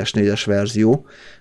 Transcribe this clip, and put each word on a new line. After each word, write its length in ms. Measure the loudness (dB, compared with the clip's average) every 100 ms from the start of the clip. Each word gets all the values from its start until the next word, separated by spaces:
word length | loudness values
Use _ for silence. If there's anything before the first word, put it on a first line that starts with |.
S 80 | 0
négyes 320 | 0 0 0
verzió, 640 | -2 -2 -2 0 2 2 -2 -20 -20 -12